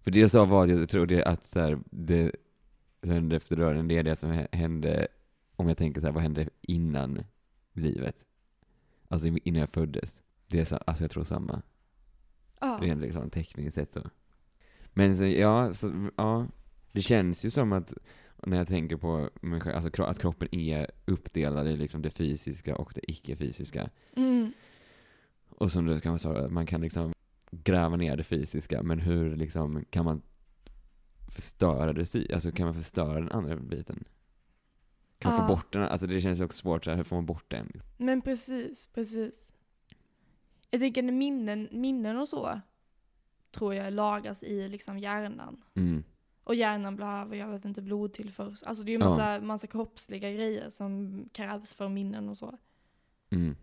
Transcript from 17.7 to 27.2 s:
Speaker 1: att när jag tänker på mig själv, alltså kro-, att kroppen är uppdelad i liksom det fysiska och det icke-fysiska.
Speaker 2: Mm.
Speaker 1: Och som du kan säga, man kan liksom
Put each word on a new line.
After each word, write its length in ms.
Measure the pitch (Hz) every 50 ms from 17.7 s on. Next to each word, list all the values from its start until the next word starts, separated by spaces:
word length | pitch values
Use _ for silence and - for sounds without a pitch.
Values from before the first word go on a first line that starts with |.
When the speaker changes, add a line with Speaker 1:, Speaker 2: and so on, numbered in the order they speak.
| 98
Speaker 1:
att 200 | 95 85 - - - - - - - - - - - -
när 120 | 95 92
jag 100 | 90 90
tänker 280 | 85 92 87 78 78 80
på 320 | 76 - 82 82 78 71 - _ -
mig 200 | - 85 85 82
själv, 140 | - 80 -
alltså 160 | 82 85 82
kro-, 140 | - - 87
att 140 | - 87 -
kroppen 360 | - 87 82 - 85 - -
är 360 | 90 80 80 78 76 76 - - - -
uppdelad 640 | - 92 85 - - - 82 73 73 73 73 73
i 100 | 78 78
liksom 240 | 73 76 71 - 78
det 80 | 76 78
fysiska 680 | - - 85 73 73 76 - - 71 - - - 71
och 160 | - - - -
det 160 | - - -
icke-fysiska. 760 | 78 - - - - 71 73 67 - - 76 - - - - - _ _ _ _ -
Speaker 2:
Mm. 380 | 247 262 262 254 240 226 220 262 - - - - - - - - - - _ _ _ _ _ _ _ _ _
Speaker 1:
Och 220 | - - 104 92
som 140 | 82 90 85
du 140 | 82 80 78
kan 200 | - 85 85 82
säga, 280 | - 80 80 - 69 65
man 160 | 85 85 85
kan 160 | 80 87 82
liksom 320 | 82 80 - 85 85 80 82 _